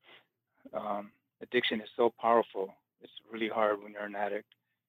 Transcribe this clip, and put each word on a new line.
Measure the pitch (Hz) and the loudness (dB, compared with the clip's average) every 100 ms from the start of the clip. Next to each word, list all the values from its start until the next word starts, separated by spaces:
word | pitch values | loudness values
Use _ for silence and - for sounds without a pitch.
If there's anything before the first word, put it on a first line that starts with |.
| _ - _ _ _ _ - | _ -20 _ _ _ _ -10
um, | - 104 101 101 _ _ - | -8 -4 -6 -8 _ _ -20
addiction | 113 123 - 117 | -2 0 0 -4
is | 107 - | -6 2
so | 117 - | 2 2
powerful. | 117 117 107 104 95 - _ _ | 4 4 4 -2 -6 -8 _ _
It's | - - - | -20 -20 -12
really | 113 110 | -4 -2
hard | 110 107 104 | 2 2 0
when | 104 | -4
you're | 104 | -10
an | 104 101 | -8 -4
addict | 104 104 - _ _ _ | -4 -4 -8 _ _ _